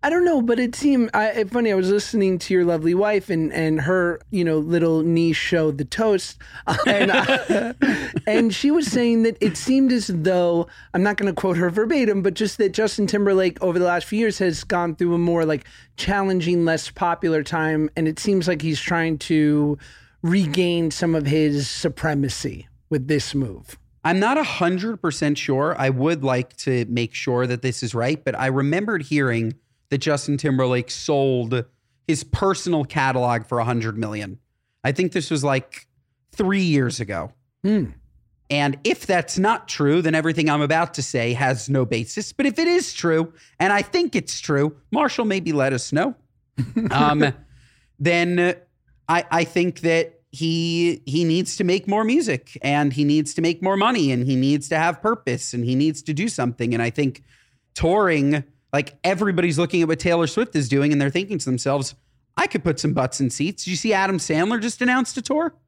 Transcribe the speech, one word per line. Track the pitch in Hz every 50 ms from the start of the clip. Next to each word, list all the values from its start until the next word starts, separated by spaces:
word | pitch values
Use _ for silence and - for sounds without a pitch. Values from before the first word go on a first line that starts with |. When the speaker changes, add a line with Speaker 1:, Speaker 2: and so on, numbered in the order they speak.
Speaker 1:
I | - 285
don't | 320 359 359
know, | 349 330 277
but | 226 233 240 226
it | 247 240 240
seemed, | - - 294 277 254 233 220
I, | - 202 214 220
it, | 208 233 214 185
funny, | 220 240 233 220
I | 202
was | 190 185 185
listening | 202 208 208 - - 220 196 190 185 175
to | - - 190
your | 185 175
lovely | 175 170 165 156 165 175
wife | 180 202 208 214 196 185 -
and, | 170 165 160 151
and | - 165 160 160 156 156
her, | 135 151 185 185 175 175 170 - - -
you | 220 190 175
know, | 165 160 156
little | 151 160 175 170 165 165 160 160
niche | 156 170 165 165 165 165 156
show, | - - - - 170 160 156
The | 147 139 147
Toast, | - - - 226 220 208 185 - - - - - - - - -
<laughs> | - - - -
and, | - 202 202 196 196
uh, | 190 262 - - 269 269 - - 330 - 240 233 254 - 285 285 214 - - - - - -
and | - 214 226 233 226 185
she | - - 285
was | 302 339 302
saying | 202 - 254 240 233 233 226 226
that | 226 226 -
it | - 202 170
seemed | - - - 262 269 269 262
as | 254 240 202
though, | - 185 165 156 185 185 180 175 175 170 170 170 - - - - - -
I'm | 175
not | 185 208 202
gonna | - 202 202
quote | 175 - - 190 175
her | 165 180 175
verbatim, | 170 208 220 226 339 285 254 208 202 196
but | 180 196 170
just | - 214 196 - -
that | 220 190
Justin | 170 - 220 208 - - 208 190
Timberlake | - 208 202 196 196 190 185 180 - -
over | - 185 170 180
the | 180
last | 175 175 175 160
few | - - 214
years | 233 220 196 -
has | 196 180 160 -
gone | - - 190 175 175 170 160
through | - 180 175 170
a | 170
more, | 170 170 170 170 165
like, | 156 156 135 - - - - - _ _
challenging, | - - - 202 202 196 190 190 185 156 170 180 175 170
less | 165 160 151 - -
popular | - - 196 175 170 170 - 170 160 156
time, | 143 - - 160 156 156 156 156 156 151 -
and | - 165
it | 156 156 -
seems | - 208 202 190 170
like | 175 180 151
he's | 147 160 156 139
trying | - - 180 165 165 165 160 147
to | - - 160 156 151 151 147 147 147 147 147 139 - - - - - _ _ _
regain | - 165 175 202 185 151 143 185 180 175 175 170 165 160
some | 147 - 180 170 160
of | 160 147
his | 139 143 156 156 151 147 143 139 -
supremacy | - - - 165 127 - - 160 151 139 139 131 - - - 135 - - - - _ _ _ _
with | 160 147 127 135
this | 151 143 - - -
move. | 143 135 113 92 - - - - - _ _ _ _ _
Speaker 2:
I'm | 156 180 190
not | 202 226 269 311
a | 294
hundred | - - - 185 170 185 185 185 226 226 190
percent | - 170 135 - 156 147 147 143
sure. | - - 139 131 143 160 175
I | - 139 135
would | 135 123 131 160 170 156
like | 135 135 127 123 127 - - -
to | - 143 131 123 120 107
make | 120 120 120 110 -
sure | - - - 123 123 127 123
that | 123 117
this | 120 131 120 -
is | - 113 -
right, | 117 117 127 156 151 -
but | 139 127 -
I | 131
remembered | 131 131 135 135 143 156 185 208 214 220 175
hearing | 143 - 151 147 139 127 117 117 113 113 131 - _ _ _ _ _ _
that | 143 139
Justin | - 156 147 139 - - 147
Timberlake | 135 - 151 135 131 131 127 127 123 123 -
sold | - - - - 151 139 139 135 131 123 120 113 127 123 117 _ _ _ _ _ _ _ _
his | - 160 143
personal | - - - - - 196 190 - - 175 170 156 143
catalog | 131 - 156 135 135 127 127 123 120 120 117 104
for | - 123 120
a | 113
hundred | 120 123 120 110 113 107
million. | 107 113 107 107 107 104 98 95 - _ _ _ _ _ _ _ _ -
I | 127
think | 143 139 185 175
this | - 180 151 -
was, | 170 147
like, | 131 143 135 131 - - - - - _ _ _ _ _ _ _ _ _
three | - - 214 185 196 196
years | 190 175 151 143 131 120 113 -
ago. | 120 98 101 85 78 - _ _ _ _ _ _ -
Speaker 1:
Hmm. | 190 214 208 147 - - - - _ _ _ _ _ _ _ _ _
Speaker 2:
And | 143 147 143 143 135 139 -
if | 185 - - -
that's | - 190 180 170 - - 190
not | 185 208 180 165 -
true, | - - - 147 143 151 175
then | 165 160 156
everything | 160 156 160 160 151 156 151
I'm | 147 147
about | 147 139 156 160 170 170
to | - -
say | 135 - - 131 117 120
has | 123 120 139 131 131 117 - -
no | 139 135 127
basis. | 107 120 113 110 - - - 208 - -
But | - 277
if | 277 - -
it | 330 339
is | 349 359 320 -
true, | - - - 170 160 160 165 165 - - - _ _ _
and | 175 190
I | 202 202
think | 202 - - 349 349 277 -
it's | 214 - - - -
true, | - - 151 139 143 156 147 - _ _
Marshall | - 151 - 262 - - 233
maybe | 214 190 190 165 165 151
let | 147 131 135
us | 135 123 - -
know. | - 151 180 269 240 _ _ _ _ _ _ _
Speaker 1:
<laughs> | _ - 127 - - 226 226 202
Speaker 2:
Um, | - 139 147 147 147 151 147 143 127 - - _ - - _ _ _ _ _ _ _ _
then | 143 170 175 170 170 170 175 175 175 180 180 - - _ _ _ _ _ _ _ _ -
I, | 160 175 170 -
I | 160 170 170
think | - - 180 175 180 170 -
that | - 170 165 165 165 165 - _ _ _
he, | - 135 160 160 165 165 165 170 165 170 170 170 160 - -
he | - 131 165 175
needs | 160 160 175 185 - -
to | - 196
make | 180 - 190 185 196
more | 202 214 220
music, | 220 247 320 320 226 135 123 _ - - -
and | - 139 143 147 147 143
he | 131 143 147
needs | 147 147 156 151 147
to | - -
make | 165 165 170 165
more | 185 185 196 196
money, | 202 233 254 226 160 139
and | 131 120 123
he | 135 135
needs | 127 131 139 143 147 139 -
to | 165
have | 156 160 170 170 -
purpose, | - 214 - - _ - 123 120 - - -
and | 120 120
he | 120 127
needs | 131 147 156 151 -
to | - -
do | 151 143 196 233
something. | - - 127 123 120 - 120 117 123
And | 117
I | 117 120
think | 113 - 147 135 123 - _ _ _ _ _ _ _ _ _ _ _
touring | - - 160 180 214 208 185 165 151 139 139 151 147 135 _ _ _ _ _
like, | - 143 143 - - _ -
everybody's | 175 196 170 214 202 185 170 175 175 156 139
looking | 175 160 - 180
at | 170 156
what | 160 -
Taylor | - 180 170 170 170
Swift | 151 - - 240 247 -
is | 160 139 117
doing, | 135 139 139 147
and | 151 143
they're | 139 139
thinking | 139 170 196 196 214 160
to | -
themselves, | - 127 120 - 135 139 143 135 - - _ _ _ _ _ _ _ _
"I | - 349
could | 403 - 202
put | - 175 147 -
some | - 165
butts | 131 135 127 123 - -
in | 139 123
seats." | - - 139 175 196 - -
Did | 175
you | 185
see | 160 - 226
Adam | 208 190 190 190 196 165
Sandler | - - 156 156 175 - 233 233
just | 208 240 - -
announced | 247 247 247 262 247 - -
a | 269
tour? | 226 - 262 302 330 320 - _ _